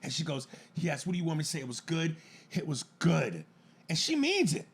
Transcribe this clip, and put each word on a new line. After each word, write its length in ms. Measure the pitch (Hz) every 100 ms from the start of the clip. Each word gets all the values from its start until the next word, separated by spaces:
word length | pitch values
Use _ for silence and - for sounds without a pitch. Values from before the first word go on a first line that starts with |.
And 100 | -
she 120 | 127
goes, 240 | 160 139 127 - - -
Yes, 300 | 165 143 -
what 80 |
do 60 | 180
you 60 | 165
want 120 | 156
me 60 |
to 60 | 151
say? 100 | 160
It 80 | 131
was 120 | 120
good. 360 | - 165 165 160 - - -
It 140 | - 165
was 180 | 139 - -
good. 460 | 165 165 127 85 78 - - - -
And 80 | 160
she 180 | - 311
means 380 | 277 392 262
it. 120 | 147 -